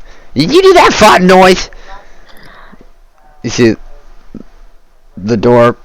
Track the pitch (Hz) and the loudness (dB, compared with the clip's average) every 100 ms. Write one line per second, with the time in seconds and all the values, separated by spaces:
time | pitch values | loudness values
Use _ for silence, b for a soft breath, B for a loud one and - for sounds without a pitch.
0 | b b b b 160 320 381 349 - 262 | b b b b -2 2 4 4 2 2
1 | 208 - 185 185 185 190 - - b b | 2 2 2 2 2 0 -4 -16 b b
2 | b b b b b b b b - - | b b b b b b b b -20 -20
3 | _ _ _ - 120 - 120 107 - - | _ _ _ -18 -10 -2 -2 -2 -8 -20
4 | - - - - - - - - _ _ | -20 -20 -20 -20 -20 -20 -20 -20 _ _
5 | _ - 95 117 120 123 120 120 | _ -14 -6 -4 0 0 0 -2